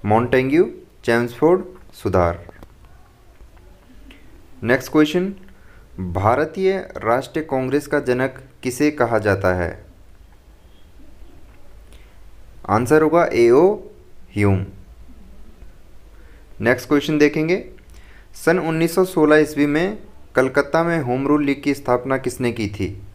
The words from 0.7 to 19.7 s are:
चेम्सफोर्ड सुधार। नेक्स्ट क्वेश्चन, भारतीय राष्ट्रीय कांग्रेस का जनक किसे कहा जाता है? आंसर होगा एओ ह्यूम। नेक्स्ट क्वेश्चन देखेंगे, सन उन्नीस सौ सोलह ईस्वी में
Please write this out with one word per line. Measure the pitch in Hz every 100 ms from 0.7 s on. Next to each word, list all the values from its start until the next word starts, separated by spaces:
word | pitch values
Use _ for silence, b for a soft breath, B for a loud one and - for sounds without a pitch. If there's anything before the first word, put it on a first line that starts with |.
| - - _
चेम्सफोर्ड | - 117 120 - 156 185 202 - -
सुधार। | - 104 95 85 82 - - - - - - - _ - - - - - - - - - b b b - -
नेक्स्ट | 113 131 -
क्वेश्चन, | 156 151 180 190 196 - b b b b -
भारतीय | 92 87 104 131 160 190 190 190 - -
राष्ट्रीय | 110 123 131 165 151
कांग्रेस | 135 131 143 143
का | 147
जनक | 127 123 131 - - -
किसे | 131 123 151
कहा | 147 117 110
जाता | 104 98 95
है? | 90 85 - - - - - - - - - - - - - - - - - - - - - - b b b b - - - -
आंसर | 107 120 151
होगा | 156 170 170
एओ | 113 117 127 185 214 - - - - -
ह्यूम। | 104 101 95 98 - - - - - - - - - - - - - - b b b b -
नेक्स्ट | 113 131 -
क्वेश्चन | 147 143 151
देखेंगे, | 147 156 156 190 - - b b b b b - -
सन | 175
उन्नीस | 160 160 165 170
सौ | 185
सोलह | 165 151 151
ईस्वी | 151 143
में | 147